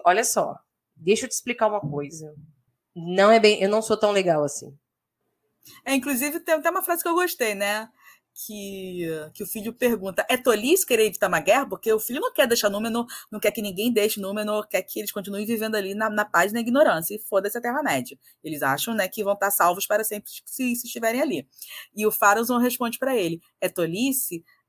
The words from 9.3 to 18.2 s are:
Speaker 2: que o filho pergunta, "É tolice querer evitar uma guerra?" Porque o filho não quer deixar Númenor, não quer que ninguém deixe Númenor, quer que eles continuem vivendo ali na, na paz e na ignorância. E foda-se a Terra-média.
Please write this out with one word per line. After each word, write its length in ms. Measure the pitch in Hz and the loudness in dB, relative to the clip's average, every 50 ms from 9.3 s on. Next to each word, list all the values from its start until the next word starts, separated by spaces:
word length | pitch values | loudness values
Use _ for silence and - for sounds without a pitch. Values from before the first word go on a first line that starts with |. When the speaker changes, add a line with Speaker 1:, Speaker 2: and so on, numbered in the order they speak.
| - | -12
Speaker 2:
que 100 | - 202 | -12 -10
o 40 | |
filho 240 | 175 - 226 202 233 233 | -10 -8 -8 -8 -8 -6
pergunta, 520 | - 254 240 233 196 185 190 180 - - | 0 0 2 2 0 -2 -6 -4 -4 -2
"É 80 | - 254 | 0 0
tolice 500 | 240 - 262 220 208 214 269 349 - - | 0 2 2 2 2 4 4 2 2 4
querer 200 | - 247 220 220 | 2 4 4 4
evitar 240 | 214 - - 208 185 | 2 2 0 0 0
uma 100 | 175 160 | 0 0
guerra?" 300 | 147 180 220 269 277 208 | 4 4 4 4 4 -2
Porque 220 | 185 - - 226 220 | -6 -4 0 0 0
o 60 | 214 | 0
filho 180 | - - 240 294 | 0 -4 -4 -4
não 140 | 453 508 - | -4 -2 2
quer 120 | - 277 | 2 2
deixar 240 | 233 233 226 - 208 | 4 4 2 2 0
Númenor, 360 | 196 208 220 233 220 240 240 - - - - - | 0 -2 -4 -2 -2 -4 -4 -6 -10 -18 -16 -12
não 80 | 214 208 | -8 0
quer 100 | - 208 | 0 0
que 100 | 208 233 | 0 0
ninguém 320 | 208 202 185 180 220 247 240 | -6 -6 -4 -2 0 2 2
deixe 260 | 214 208 214 - 208 | 2 2 2 0 -2
Númenor, 480 | 196 190 202 214 214 214 214 214 208 | -6 -6 -4 -4 -4 -2 -2 -4 -4
quer 140 | - - 185 | -2 -2 -2
que 180 | 190 - - - | -2 -2 -6 -8
eles 100 | 208 202 | -6 -6
continuem 360 | - 208 185 202 196 202 214 | -6 -8 -6 -6 -6 -6 -2
vivendo 300 | 208 233 214 220 220 220 | -2 -2 -2 -2 -2 -2
ali 200 | 208 196 190 196 | -2 -2 -2 -4
na, 140 | 208 220 220 | -2 -2 -2
na 160 | 214 214 208 | 0 -2 -2
paz 260 | - - 170 175 202 | 2 2 2 2 2
e 20 | 214 | 0
na 60 | 233 | -2
ignorância. 560 | 233 240 240 277 311 262 180 160 165 - 208 | -2 2 4 6 6 6 4 2 -2 -6 -8
E 40 | 214 | -8
foda-se 380 | - - 214 196 190 202 - | -6 0 0 0 0 0 -4
a 40 | 240 | -4
Terra-média. 580 | 240 240 240 294 294 220 151 131 120 - - _ | -4 -4 -4 -2 0 0 0 0 -2 -6 -12 _